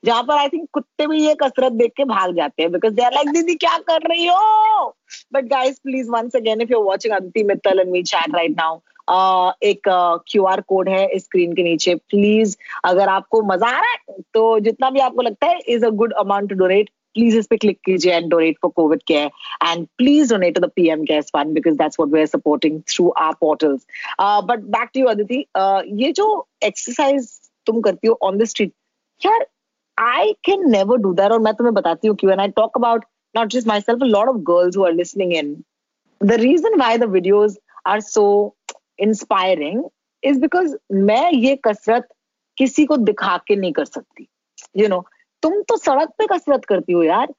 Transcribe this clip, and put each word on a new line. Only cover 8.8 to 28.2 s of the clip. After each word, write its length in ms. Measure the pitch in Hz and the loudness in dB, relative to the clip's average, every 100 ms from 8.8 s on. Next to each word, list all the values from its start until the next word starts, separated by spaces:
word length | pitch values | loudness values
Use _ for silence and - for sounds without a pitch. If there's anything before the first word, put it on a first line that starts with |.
| _ _ - | _ _ -2
uh, 420 | 185 190 185 180 - | 2 2 2 0 0
एक, 180 | 208 196 - | -2 0 0
uh, 360 | 185 175 170 - | 2 2 0 -2
क्यूआर 320 | 214 190 190 | 0 2 0
कोड 280 | - 190 185 | 0 -2 0
है 240 | 190 196 | 0 0
इस 120 | 190 | -2
स्क्रीन 280 | - 185 175 | -2 0 0
के 100 | 170 | 0
नीचे। 320 | 175 165 - | 0 0 0
प्लीज, 600 | 175 _ 202 202 214 220 185 - - | -2 _ 0 2 2 0 -4 -14 -6
अगर 240 | 180 180 196 | 0 2 2
आपको 340 | 190 190 226 | 0 0 -2
मजा 240 | 208 185 226 | 0 0 0
आ 140 | 269 | 0
रहा 100 | 440 | -2
है, 80 | 466 - 190 - | -2 -10 -20 -4
तो 260 | 220 226 220 | 0 2 2
जितना 300 | 214 214 262 | 0 0 -2
भी 100 | 262 | 0
आपको 220 | 262 240 | 0 0
लगता 240 | 247 202 294 | -4 -2 -2
है 140 | 349 349 | -2 -2
is 100 | 240 | 0
a 80 | 226 | 0
good 220 | 214 233 214 | 0 -2 0
amount 200 | 196 202 | -2 -2
to 100 | 202 | -4
donate, 360 | 196 185 190 208 _ _ | 0 2 2 0 _ _
प्लीज 220 | - 233 226 | 0 2 2
इस 100 | 214 | 0
पे 100 | 226 | 0
क्लिक 220 | 214 190 | 0 -2
कीजिए 360 | - 185 170 170 | -2 0 2 0
and 120 | 170 | 0
donate 220 | 170 160 151 | 2 2 0
for 80 | 180 - | -4 0
covid 200 | 156 160 - | 2 0 0
care। 200 | 156 147 _ - - 165 | -2 -2 _ -18 -4 -4
And 180 | 170 165 _ | -4 -8 _
please 300 | 254 294 277 | 4 4 4
donate 260 | 220 180 170 | 2 2 0
to 60 | |
the 60 | 175 - | -2 2
P 200 | 170 156 | 2 2
M 80 | 156 | -2
Cares 160 | 151 147 | -2 -2
Fund, 280 | 147 147 | -4 -2
because 220 | 156 156 147 | 0 0 0
that's 200 | 156 - | -2 0
what 120 | 151 | 0
we 60 | 156 | 2
are 200 | 156 160 | 0 -2
supporting 440 | - 147 156 156 - | -2 0 0 -4 -8
through 180 | - 175 - | 0 0 0
our 100 | 160 160 | -2 -2
portals। 360 | 156 151 156 135 _ - - - | -2 0 0 -2 _ -18 -14 -2
Uh, 220 | 196 208 196 | 0 0 0
but 120 | 240 202 | -4 -2
back 220 | 214 240 | -6 -4
to 80 | 262 | 0
you, 80 | 254 | 0
Aditi। 340 | 214 202 254 - - | 0 -2 -4 -4 -2
Uh, 240 | 190 196 180 | 0 0 -2
ये 260 | 202 269 | -4 -2
जो 360 | 349 415 415 - _ | 0 0 -2 -6 _
एक्सरसाइज 800 | 214 208 - - 285 277 240 - _ _ - | -6 -6 -12 -2 0 0 -4 -16 _ _ -4
तुम 140 | 226 | 0
करती 280 | 220 185 220 | 0 0 0
हो 100 | 226 | 0